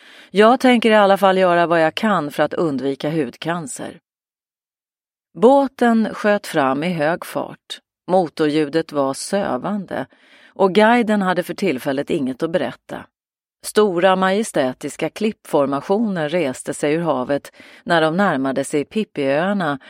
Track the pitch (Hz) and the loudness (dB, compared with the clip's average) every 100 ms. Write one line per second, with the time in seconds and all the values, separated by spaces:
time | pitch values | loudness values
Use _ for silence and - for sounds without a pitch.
0 | - - - 185 220 254 254 240 226 214 | -20 -20 -4 4 4 6 4 4 4 4
1 | 196 190 196 185 185 175 170 170 160 - | 6 4 4 4 4 4 2 2 2 0
2 | 220 185 147 156 151 - 170 135 135 139 | -2 -2 -2 -2 -2 0 -2 -2 -4 -4
3 | 151 160 123 - 156 175 151 - 120 - | -4 -2 -4 -6 -6 -6 -8 -12 -14 -14
4 | _ _ _ _ _ _ _ _ _ _ | _ _ _ _ _ _ _ _ _ _
5 | _ _ _ 165 220 277 277 - 240 226 | _ _ _ 2 4 4 2 0 2 2
6 | 214 - 214 208 - 160 131 135 165 165 | 0 -2 0 0 -2 0 0 0 -2 -2
7 | 151 170 - 143 - - - - _ _ | -2 -2 -6 -8 -8 -12 -18 -20 _ _
8 | - 185 160 - 156 151 147 160 165 147 | -2 0 0 0 0 0 0 -2 -2 -2
9 | 135 135 - 196 190 127 156 208 180 110 | -2 -4 -6 -4 -4 -4 -6 -8 -6 -8
10 | 135 _ _ _ _ - 190 180 214 240 | -10 _ _ _ _ -2 0 4 4 4
11 | 214 214 185 180 180 170 196 127 147 135 | 2 0 0 -2 -4 -4 -2 -2 -2 -4
12 | 143 170 127 131 165 175 120 - - 123 | -2 -2 -4 -4 -4 -2 -4 -8 -14 -16
13 | - _ _ _ _ _ - - 214 175 | -16 _ _ _ _ _ -2 2 2 2
14 | 190 190 190 196 226 170 131 127 143 - | 2 2 2 0 -2 -2 -2 -4 -10 -8
15 | 156 - 214 - - 151 139 143 - 202 | -8 -4 -6 -6 -2 0 0 -2 -2 0
16 | 233 185 151 175 143 127 - 143 151 156 | 0 -2 -2 -2 -2 -4 -8 -4 -2 0
17 | 170 131 127 143 - - - - - 170 | 0 -2 -2 -4 -6 -18 -20 -16 -2 2
18 | 156 165 202 143 135 131 139 151 139 220 | 2 2 0 0 -2 -4 -2 -4 -4 -4
19 | 208 - 135 139 185 208 160 139 | -6 -4 -2 0 0 -2 -2 -4